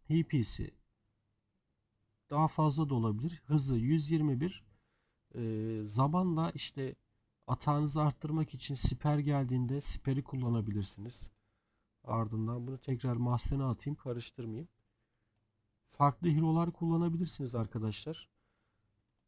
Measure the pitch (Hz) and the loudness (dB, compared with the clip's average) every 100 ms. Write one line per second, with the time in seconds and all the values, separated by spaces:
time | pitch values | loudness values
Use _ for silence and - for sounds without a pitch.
0 | - 160 - 147 104 - - - _ _ | 0 2 2 2 0 -2 -6 -12 _ _
1 | _ _ _ _ _ _ _ _ _ _ | _ _ _ _ _ _ _ _ _ _
2 | _ _ - 143 156 - 151 143 147 127 | _ _ -4 2 2 4 2 4 2 2
3 | 113 107 160 170 - 151 135 120 123 160 | 2 0 -2 -6 0 2 4 2 2 2
4 | 147 160 151 127 180 - - _ _ _ | 2 2 2 0 -2 -6 -20 _ _ _
5 | _ _ _ - 113 110 110 110 107 110 | _ _ _ -6 -4 -2 -4 -4 -2 0
6 | 139 175 185 160 165 147 - - 131 - | 2 2 2 2 0 -4 -8 -6 -8 -8
7 | _ _ _ _ - 123 147 147 151 151 | _ _ _ _ -6 -2 2 2 2 2
8 | 151 - 151 160 151 127 - 135 - 131 | 2 0 -2 -2 -2 -4 -6 0 2 2
9 | 151 147 143 143 127 127 123 139 - - | 0 2 2 0 0 0 0 0 0 0
10 | - 135 131 135 120 117 107 104 95 - | 0 -2 -2 -4 0 0 0 -2 -4 -8
11 | 110 - - - _ _ _ _ _ _ | -10 -12 -14 -18 _ _ _ _ _ _
12 | - 113 110 110 110 123 123 131 - 123 | -6 -4 -2 -2 -4 -4 -6 -8 -4 -2
13 | 127 120 120 123 - 139 131 110 143 147 | -2 0 0 0 0 0 0 -2 -4 -6
14 | 127 120 - - 113 110 165 _ _ _ | -6 -6 -8 -10 -8 -8 -12 _ _ _
15 | _ _ _ _ _ _ _ _ _ - | _ _ _ _ _ _ _ _ _ 0
16 | 143 - 170 151 160 165 170 - 165 165 | 0 2 2 4 4 4 2 0 0 2
17 | 175 170 165 - 131 120 107 113 110 101 | 2 0 -2 -4 -4 -4 -4 -4 -4 -4
18 | - 160 - _ _ _ _ _ _ _ | -8 -10 -14 _ _ _ _ _ _ _
19 | _ _ | _ _